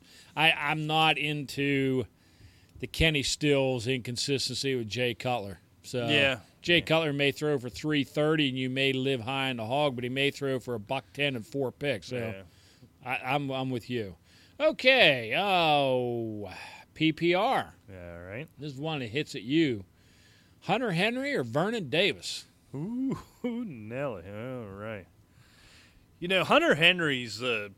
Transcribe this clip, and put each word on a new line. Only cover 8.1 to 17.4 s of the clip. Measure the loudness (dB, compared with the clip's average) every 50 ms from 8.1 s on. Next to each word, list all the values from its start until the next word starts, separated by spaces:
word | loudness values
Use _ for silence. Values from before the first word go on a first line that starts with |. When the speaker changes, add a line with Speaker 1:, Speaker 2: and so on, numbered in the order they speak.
| 0 2 2 4 4 4 2 0
Speaker 1:
and | 0
you | -2 -2 -2
may | 0 2 2 2 2
live | 2 0 0 -2 -2
high | -2 -4 -4 -2 -2 -2
in | -2
the | -4 -4
hog, | 0 0 2 2 2 0
but | -2 -4
he | -2
may | 0 2 2 2
throw | 0 -2 -2 -2 -2
for | -2 -4 -4 -6
a | -6
buck | -4 -4 -6 -6 -6 -8 -4
ten | -2 -2 -2 -2
and | -4 -8
four | -6 -4 -4 -4 -4
picks. | -4 -4 -4 -2 -2 -4 -6
So | -8 -6
Speaker 2:
Yeah. | -6 -6 -6 -8 -10 -14 -20 -20 -20 -20 -20 -20 _ -20 -20 _ _ -8
Speaker 1:
I, | -6 -6 -4 -2 -2 -2
I'm, | -2 -2 -2
I'm | -4 -4 -4 -4
with | -4 -4 -4 -4
you. | -4 -4 -4 -6 -10 -16 _ _ -20 -20 -20 -20 _ 0
Okay. | 2 2 2 4 4 6 8 8 8 6 6 4 0 0 0
Oh, | 0 2 2 4 4 4 6 6 4 4 4 2 2 0 0 -2 -2 -4 -4 -6 -8 -10 -10 -12 -14 -16 -16 -18 -20 -20 -20 _
P | 0 0 0
P | 2 2 2 2 2
R. | 2